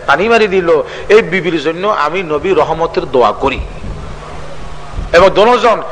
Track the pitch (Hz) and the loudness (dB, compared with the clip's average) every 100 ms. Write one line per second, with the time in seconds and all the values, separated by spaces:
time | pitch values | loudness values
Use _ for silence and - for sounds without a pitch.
0 | - 143 214 233 214 190 170 156 - - | 0 0 4 2 4 2 2 2 0 -8
1 | - 208 175 185 165 165 143 165 202 202 | 4 4 4 -2 -2 -2 -2 -4 -4 -2
2 | 147 180 170 147 170 156 143 160 160 180 | -2 -2 -4 -2 0 2 2 0 -2 -2
3 | 165 127 110 - 135 131 - - - - | 0 2 2 2 -4 -4 -8 -10 -10 -10
4 | - - - - - - - - - - | -12 -12 -12 -12 -10 -8 -8 -10 -8 -8
5 | - 170 190 175 220 247 233 190 - | 0 4 4 4 4 4 2 0 -4